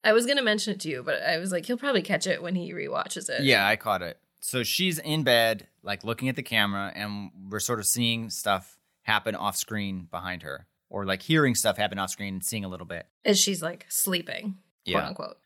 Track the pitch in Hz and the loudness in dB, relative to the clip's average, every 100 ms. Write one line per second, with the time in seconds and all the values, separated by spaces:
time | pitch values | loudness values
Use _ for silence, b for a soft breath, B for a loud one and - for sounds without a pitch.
0 | 220 220 233 285 240 214 214 190 156 131 | 6 6 6 2 4 2 0 -4 -4 -4
1 | 123 104 131 165 185 180 156 247 285 240 | -2 -2 0 -2 0 -4 -2 -2 0 0
2 | 185 175 190 165 170 185 170 170 147 - | 0 -2 0 -2 -2 -2 -4 -8 -4 -4
3 | - - - 127 139 113 98 107 110 95 | -4 -6 -6 0 6 6 6 2 2 -2
4 | 87 - _ _ - 127 120 - 185 165 | -2 -10 _ _ -6 -2 -2 0 0 0
5 | 156 156 131 120 113 107 - _ 101 101 | -2 0 6 6 6 2 -6 _ -6 -6
6 | 110 113 127 127 - 113 104 98 98 - | -4 -2 -2 -4 0 2 2 2 -4 -6
7 | 104 104 101 95 95 104 - 117 95 120 | -8 -8 -10 -14 -8 -4 -2 0 0 2
8 | 117 117 113 - 107 95 92 _ _ _ | 2 0 -4 -6 0 0 -2 _ _ _
9 | - 107 110 107 101 95 - 107 101 95 | 0 0 0 -2 -2 -2 -4 -4 -4 -6
10 | 85 87 90 87 80 69 - _ _ 98 | -8 -10 -8 -8 -8 -12 -14 _ _ -8
11 | 98 95 - 160 143 117 110 104 104 98 | -2 -2 2 4 6 4 2 2 0 -2
12 | 98 - 101 95 - 113 98 90 87 85 | -6 -4 -6 -6 -6 -6 -6 -10 -10 -10
13 | - _ - 196 - 180 160 180 - - | -12 _ 2 4 4 0 -6 -8 -8 -4
14 | - 180 - - 214 190 _ _ - 85 | 0 -2 -4 -8 -8 -10 _ _ -2 -2
15 | - 185 - - | -2 -6 -10 -12